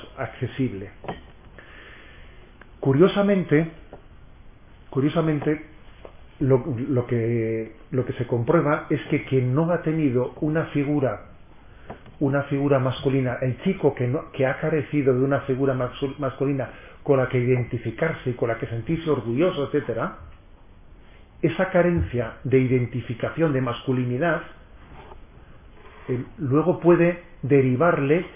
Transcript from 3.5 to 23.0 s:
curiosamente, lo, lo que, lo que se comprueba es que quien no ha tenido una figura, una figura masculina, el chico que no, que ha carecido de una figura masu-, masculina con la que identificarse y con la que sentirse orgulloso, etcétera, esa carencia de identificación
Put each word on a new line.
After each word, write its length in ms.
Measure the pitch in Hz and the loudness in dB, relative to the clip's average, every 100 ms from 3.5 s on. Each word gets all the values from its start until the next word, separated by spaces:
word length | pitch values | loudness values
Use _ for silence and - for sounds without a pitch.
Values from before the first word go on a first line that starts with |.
| 147 160 - - - - - - - - - - - - | 2 0 -6 -20 -20 -20 -20 -20 -20 -20 -20 -20 -20 -8
curiosamente, 800 | 139 143 170 160 151 151 151 - - - - - - - - | -2 0 2 0 0 0 -2 -4 -20 -20 -20 -20 -20 -16 -2
lo, 260 | 135 131 120 117 135 | 4 4 2 -4 0
lo 160 | 127 123 | 0 0
que, 640 | 120 113 120 113 113 110 - - | 0 0 0 0 -2 -6 -12 -6
lo 160 | 127 117 | -2 -2
que 60 | |
se 160 | 104 120 | -2 -2
comprueba 580 | 123 117 165 143 160 - | -2 2 4 4 0 0
es 120 | 151 - | -4 0
que 140 | 147 | -4
quien 280 | - 135 123 | 0 0 2
no 160 | 135 165 | 0 0
ha 100 | 170 | 0
tenido 520 | 160 160 151 120 127 - | 0 0 2 2 -2 -2
una 260 | 151 160 156 | -2 -2 -2
figura, 560 | 147 143 147 127 101 - - - - - - - - - - | -2 0 2 0 -2 -10 -20 -20 -20 -20 -20 -18 -18 -16 -2
una 240 | 143 143 | 0 0
figura 340 | 139 139 143 139 | 0 0 2 2
masculina, 600 | 127 123 143 135 127 120 | 2 0 0 0 0 -2
el 180 | 131 123 | -2 -2
chico 300 | 190 185 147 - | -2 0 0 2
que 100 | 123 | 0
no, 240 | 143 - | -2 -4
que 160 | - 131 | -2 0
ha 140 | 139 | 0
carecido 520 | 156 160 123 147 135 | -2 -2 0 0 2
de 120 | 123 | 4
una 160 | 139 139 | 2 0
figura 340 | - 127 135 | 0 0 0
masu-, 420 | 127 123 - 139 131 | 0 -4 -4 -6 -4
masculina 500 | 135 - 139 139 117 - - - | -6 -2 -2 -2 -4 -10 -20 -6
con 160 | - 135 | 2 2
la 100 | 127 | 2
que 100 | 127 | 2
identificarse 920 | 123 127 117 120 113 107 160 - 127 | 2 2 0 -4 -6 -2 -2 -2 -6
y 40 | |
con 140 | 120 120 | -2 -2
la 100 | 113 | -2
que 100 | 120 | -6
sentirse 420 | 117 117 160 160 | -6 -2 -2 0
orgulloso, 560 | 135 110 120 180 147 139 | -2 0 0 0 0 -2
etcétera, 520 | 147 143 110 160 - - - - - - - - - - - - - | -2 -2 -4 -4 -8 -18 -20 -20 -20 -20 -20 -20 -20 -20 -20 -20 -4
esa 280 | 160 - 185 | -2 0 0
carencia 640 | 180 175 170 - 120 113 - | 2 2 2 0 -2 -6 -6
de 160 | 135 131 | 2 4
identificación 920 | 127 127 120 123 | 4 2 0 -4